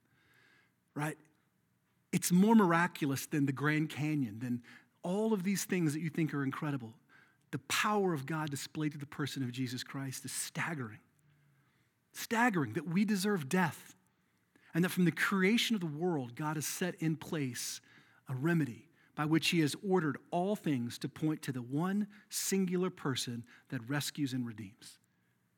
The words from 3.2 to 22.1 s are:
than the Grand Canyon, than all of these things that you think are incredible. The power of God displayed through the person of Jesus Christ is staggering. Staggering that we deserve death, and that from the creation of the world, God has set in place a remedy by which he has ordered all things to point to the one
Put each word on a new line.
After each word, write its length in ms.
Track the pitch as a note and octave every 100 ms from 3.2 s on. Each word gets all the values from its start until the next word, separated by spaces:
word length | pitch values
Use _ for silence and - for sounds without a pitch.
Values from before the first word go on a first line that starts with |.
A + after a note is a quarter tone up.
| -
than 200 | D#3 C#3+
the 60 |
Grand 380 | C3 D3 D3+ D#3
Canyon, 500 | B2 D3+ D3+ A#2+ G#2+
than 220 | B2 A#2+ - - _ _
all 300 | F3 G3 A3
of 120 | G#3+
these 200 | F3+ G3
things 300 | - F#3 D#3+
that 60 | D3+
you 100 | E3
think 240 | - D#3
are 80 | C#3+
incredible. 500 | C3+ - D#3 C#3 A2+ - _ - _ _ _
The 60 | C#3
power 520 | - - G#3+ G#3+ F#3+
of 140 | D#3 C3+
God 240 | D#3+ D#3
displayed 420 | C#3 - D#3+ D3+
through 80 | D3
the 60 | C#3
person 360 | - C#3+ C#3
of 100 | B2+
Jesus 320 | A#2+ B2+ B2
Christ 400 | - C#3 C3+ B2+
is 80 | C3
staggering. 680 | - - - D#3 D#3+ A2+ G#2 _ _ _ _ _ _ _ _ _ _ _
Staggering 640 | - - A3+ B3 F3+ B2+
that 140 | G#2+ D#3
we 160 | E3+
deserve 440 | G#3 G#3 G3+ G3+ C3+
death, 460 | F#3 E3+ - - - _ _ _ _ _ _ _
and 100 | D#3+
that 60 | F3
from 140 | F#3
the 80 | F3
creation 640 | - - G3 F#3 A#3 -
of 60 | A3
the 60 | E3+
world, 480 | D3 F3+ D#3 A#2+
God 220 | A#2+ D3+ D#3
has 100 | C#3
set 280 | - F3+ E3+
in 200 | D#3+ D#3
place 640 | - E3 C3+ A#2+ - - _ - _ _ -
a 60 |
remedy 540 | B2+ D#3 E3+ C3+ G#2+ - _ _
by 120 | - D3+
which 220 | D#3+ -
he 120 | F3
has 160 | D3 - G3+
ordered 300 | F#3 D#3 A#2 -
all 260 | F3 F#3+ G#3
things 400 | E3+ C3+ A#2+ -
to 100 | C3+
point 340 | - D#3 D3+
to 100 | -
the 80 | B2+
one 460 | A#2+ C#3+ F3+ G3+ G#3